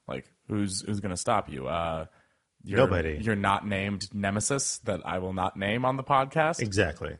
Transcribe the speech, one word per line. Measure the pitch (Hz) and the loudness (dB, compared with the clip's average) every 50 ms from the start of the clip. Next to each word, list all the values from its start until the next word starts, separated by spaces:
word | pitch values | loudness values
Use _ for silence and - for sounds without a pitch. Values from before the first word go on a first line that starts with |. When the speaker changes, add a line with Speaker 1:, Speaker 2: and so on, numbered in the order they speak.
| _ - | _ -8
Speaker 1:
Like, | 67 65 - _ _ _ _ - | -8 -8 -8 _ _ _ _ -4
who's, | 107 104 104 95 92 98 | -2 0 0 0 -2 -4
who's | - - 107 101 | -4 -4 -4 -2
gonna | 101 95 90 - | -2 -4 -4 -2
stop | - 123 113 101 - - | 0 2 2 2 2 -2
you? | 73 65 65 65 | -6 -6 -4 -2
Uh, | 82 85 85 82 80 80 78 - _ _ _ _ _ _ _ _ _ _ - | -2 -2 0 -2 -2 -4 -6 -8 _ _ _ _ _ _ _ _ _ _ -8
your, | - - 120 | 0 4 4
Speaker 2:
Nobody. | 131 90 92 87 80 80 76 76 | 6 6 4 2 2 0 -2 -2
Speaker 1:
your | 104 113 107 | 0 0 0
not | 101 98 98 98 - - 104 | 2 4 4 4 2 2 -2
named | 101 95 98 101 101 92 - - - | -2 -2 -2 -2 -2 -4 -6 -6 -6
nemesis | 101 98 98 98 107 104 - 139 139 - - - - | -2 0 0 0 0 0 0 0 0 -2 -4 -6 -6
that | - 107 95 82 - | -4 -4 -4 -4 -4
I | 78 87 92 | -4 -4 -4
will | 92 92 92 | -2 -2 -2
not | 95 90 98 - 98 | 0 -2 -2 -2 -2
name | 98 101 110 123 127 | -2 0 0 0 0
on | 127 135 | 0 0
the | 135 127 | -2 0
podcast. | - 143 135 135 139 - 160 156 160 170 - | 2 2 2 2 2 2 2 2 2 2 0
Speaker 2:
Exactly. | 120 107 95 104 95 78 73 - - 76 76 | -2 0 4 4 4 4 2 -4 -6 -8 -8